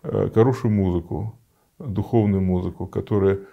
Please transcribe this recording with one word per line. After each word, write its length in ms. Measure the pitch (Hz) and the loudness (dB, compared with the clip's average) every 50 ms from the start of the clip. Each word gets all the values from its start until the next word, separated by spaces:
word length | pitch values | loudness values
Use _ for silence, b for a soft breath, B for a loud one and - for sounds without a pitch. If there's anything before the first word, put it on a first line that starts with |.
| - | -8
э, 260 | - - 101 98 98 | -4 -2 -2 -2 0
хорошую 400 | - 110 113 131 127 - - 117 | 2 4 4 4 2 0 0 0
музыку, 680 | 107 101 95 92 87 87 82 - - 78 107 110 - _ _ _ _ _ _ _ _ _ | 2 2 2 2 0 -2 -4 -6 -8 -8 -8 -8 -10 _ _ _ _ _ _ _ _ _
духовную 640 | - 135 92 107 101 - - 117 107 104 98 98 95 | -10 -6 -4 -4 -4 2 2 2 4 4 2 2 0
музыку, 420 | 92 92 90 90 92 85 - 92 | 0 0 -2 -2 -6 -8 -8 -12
которая 540 | 92 - 98 98 - 110 101 95 98 98 98 B B | -6 -6 -8 -4 -2 0 2 2 2 2 0 B B